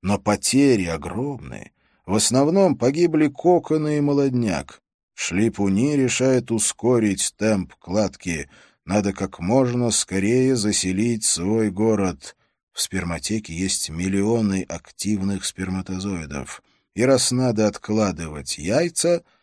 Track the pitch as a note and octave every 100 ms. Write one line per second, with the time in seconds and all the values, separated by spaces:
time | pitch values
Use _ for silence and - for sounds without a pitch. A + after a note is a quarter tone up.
0 | F#2 G2+ - G#2 - C3 C#3+ A#2 F2 E2
1 | - G2+ C#3 C3+ D2+ A1 - _ _ _
2 | - G#2+ - B2+ C#3+ F#3 F#3+ B2 B2 C#3+
3 | E3+ D#3 D3+ C#3+ E3+ F3+ - D#3 D3+ D3+
4 | C#3+ C#3+ C#3 B2 A2+ E2 B1+ - _ _
5 | _ - - E2+ A2+ G2 G2 F#2+ C3+ D3
6 | C3 - C3 B2+ B2+ A2+ - - A#2 B2
7 | G#2+ F#2+ - _ G#2+ G#2+ F2 - - G2
8 | G2+ - - E2 C2 - _ _ - G2+
9 | G2+ F#2+ F#2+ - F2 B2+ B2+ B2 A#2+ G#2
10 | - F#2+ G2+ B2 B2+ B2+ G#2 G2+ F#2 F#2+
11 | A#2 A#2 - E2+ F2+ A2 A2 F#2+ A2 G#2+
12 | F#2+ D#2 - - _ _ _ - - F#2+
13 | E2+ E2+ - A2 G#2+ E2 F#2+ - - D#2
14 | F#2 G2 G2+ A#2 G#2+ F#2+ - E2 _ -
15 | G2 G#2 F#2+ G2 - - F#2 F#2 F#2 F#2
16 | G2 F2+ D2+ C#2+ - - _ _ _ -
17 | B2 C3 - B2 B2+ A2 G#2+ G#2 - G#2+
18 | G#2 E2 E2 D2+ C#2 - D#2 A#2+ E3+ -
19 | E3+ E3+ _ _